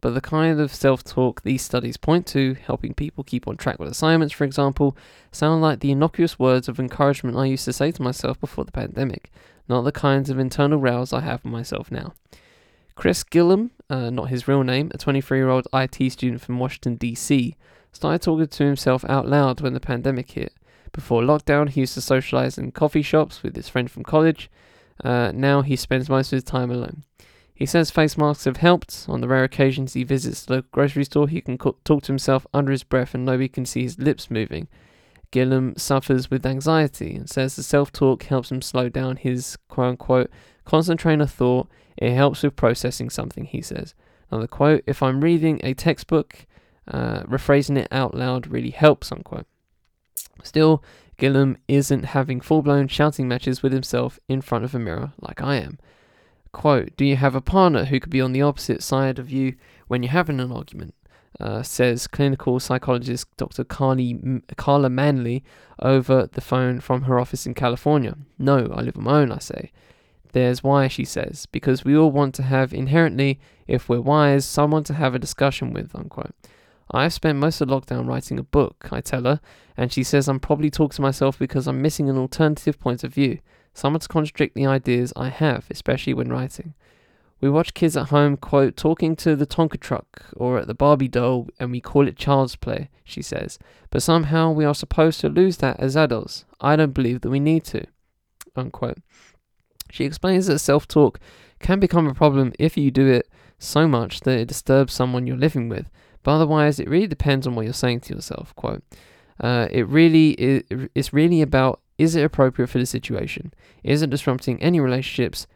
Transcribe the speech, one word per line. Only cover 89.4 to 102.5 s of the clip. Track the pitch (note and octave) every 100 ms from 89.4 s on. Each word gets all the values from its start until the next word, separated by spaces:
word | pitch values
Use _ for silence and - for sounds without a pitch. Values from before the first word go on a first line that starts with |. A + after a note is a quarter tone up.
| C#3+
Tonka | - D#3+ -
truck | - C3+ - - - -
or | B2 B2+
at | -
the |
Barbie | A#2 C#3+ D3 C3
doll, | A#2+ A#2+ B2+ A#2+ -
and | B2
we | B2
call | - C#3+ C#3
it | B2
child's | - C3+ C3
play," | - - - C#3+ _
she | - -
says. | - - - - _ _ -
"But | C3+
somehow | - E3 D3 D#3+ D#3+
we | D#3 D3+
are |
supposed | D3 - - D#3+ -
to | D3+
lose | D3+ F#3+ E3
that | C3 -
as | C3+ C#3+
adults. | D3 A2+ - - - _
I | C3+ D3+
don't | D3+
believe | C3+ A#2+ B2
that | -
we | C#3
need | D3 D#3+
to," | - A2+ - _ _ _ _ - -
unquote. | - B2+ - B2 - - _ _ _ _ _ _ - -
She | -
explains | C#3 D#3+ F#3 F#3 F#3+
that | E3
self-talk | - C#3+ - D#3 C#3+ - - - _ _
can | - G3
become | G3+ E3+ D#3
a |
problem | C3 D3+ C#3 C3